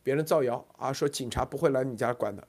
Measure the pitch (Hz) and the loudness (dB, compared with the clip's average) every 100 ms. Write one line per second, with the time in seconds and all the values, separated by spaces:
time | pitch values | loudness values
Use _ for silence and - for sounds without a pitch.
0 | - 143 156 165 127 120 - - 131 135 | -2 0 4 2 2 -2 -6 -6 -4 0
1 | 147 - 123 113 127 139 165 135 135 113 | -2 -2 -4 -4 -4 2 2 4 0 0
2 | 120 123 104 98 | -2 0 -2 -4